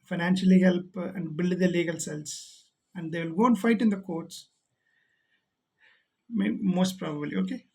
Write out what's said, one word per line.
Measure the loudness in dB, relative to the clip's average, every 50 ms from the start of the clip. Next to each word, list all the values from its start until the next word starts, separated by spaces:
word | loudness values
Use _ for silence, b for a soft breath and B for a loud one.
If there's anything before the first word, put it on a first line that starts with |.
financially | _ _ -4 -2 -2 -2 -2 2 4 6 6 8
help | 8 6 4 2 -4 -8 _ -8 -8
and | -8 -6 -6 -8 -6
build | -4 -2 -2 -2 0
the | 2 2
legal | 2 2 2 0 0 -4
cells. | -6 -8 -8 -8 -10 -10 -12 -14 -14 -16 -20 -20 -20 _ _ _ _ _ _ _ -10
and | -8 -6
they | -6 -6 -6
will | -4 0
go | 2 4
and | 4 4 2
fight | 4 2 2 4
in | 4 2
the | 2
courts. | 0 -6 -8 -8 -8 -8 -10 -16 -20 -20 _ _ _ _ _ _ _ _ _ _ _ _ _ _ _ _ _ _ _ _ _ _ _ _ _ _ b b b b b b b _ _ _ _
May-, | -2 0 0 0
most | 0 0 0 0 2 2 0 0 0
probably. | -6 -8 -6 -6 -6 -6 -4 -2
Okay. | -2 -2 -2 -4 -10 _ _